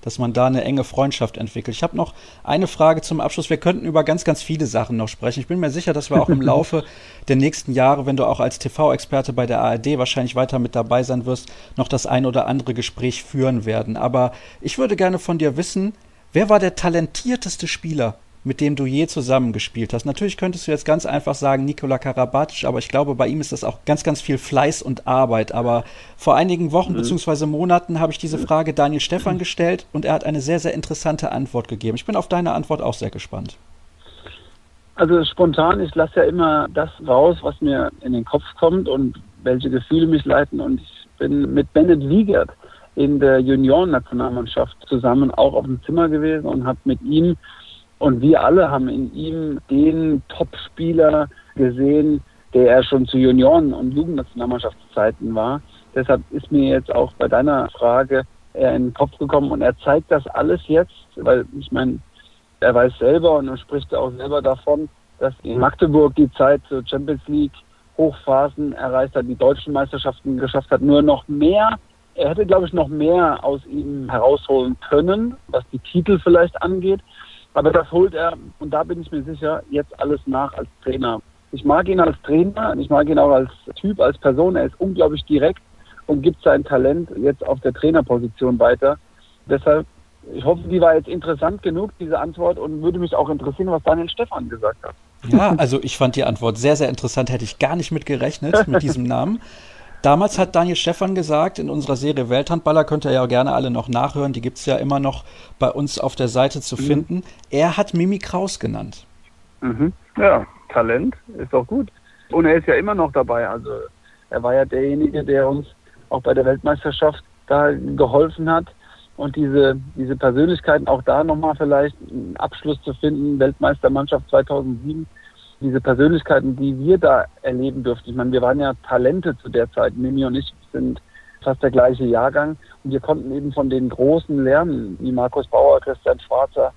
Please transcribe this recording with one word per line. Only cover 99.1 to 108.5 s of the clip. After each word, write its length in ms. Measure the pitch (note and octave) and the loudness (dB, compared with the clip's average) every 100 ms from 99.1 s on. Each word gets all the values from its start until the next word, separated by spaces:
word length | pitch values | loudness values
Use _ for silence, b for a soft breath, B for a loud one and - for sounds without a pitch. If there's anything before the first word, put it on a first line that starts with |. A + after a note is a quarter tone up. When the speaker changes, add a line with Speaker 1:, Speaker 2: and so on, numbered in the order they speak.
| B2 C#3 A3+ B B B B B B | -2 -2 -4 B B B B B B
Speaker 1:
Damals 360 | C#3+ D3 G#3 G3 | 2 4 2 0
hat 160 | F#3 | 0
Daniel 220 | F3 F3 E3+ | 2 0 0
Stephan 380 | - F3 F#3+ | -2 -2 -2
gesagt, 440 | F#3 D#3 D3+ F3 - | -2 0 0 0 -2
in 100 | D3+ | -6
unserer 260 | C#3+ C#3+ C3 | -6 -4 -4
Serie 340 | C#3 C#3 A#2+ | -2 -2 0
Welthandballer, 540 | B2 C#3+ E3+ D#3+ D#3 | -2 0 -2 2 2
könnt 200 | D3+ D3+ | 2 0
ihr 60 | C#3+ | 0
ja 140 | C3 B2+ | 0 2
gerne 260 | B2 C3+ | 2 2
alle 180 | B2+ C3 | 0 -2
noch 160 | A#2+ A#2 | -4 -2
nachhören, 440 | A#2 C3+ D3 C#3 | -2 -2 -2 -4
die 80 | C3 | -4
gibt's 240 | A#2+ - | -8 -8
ja 120 | - C3 | -2 -2
immer 220 | C#3+ C#3 | 0 -2
noch 260 | C#3 C3 - B B - | -2 -6 -14 B B -2
bei 100 | B2+ | -2
uns 280 | - C#3+ - | 0 -6 -4
auf 180 | C3 - | -6 -2
der 120 | B2+ | -2
Seite 340 | B2 C3+ C#3+ | 0 0 -2
zu 140 | - B2 | -10 -6
Speaker 2:
Mhm. 40 | C#3 | 0
Speaker 1:
finden, 360 | D3 D#3+ F3+ - b b | 0 -2 -8 -8 b b
er 260 | C#3 E3 E3+ | 0 0 0
hat 160 | G3+ | -2
Mimi 260 | E3+ F3 G3 | 0 0 -2
Kraus 400 | - F3+ F#3+ | -4 -6 -6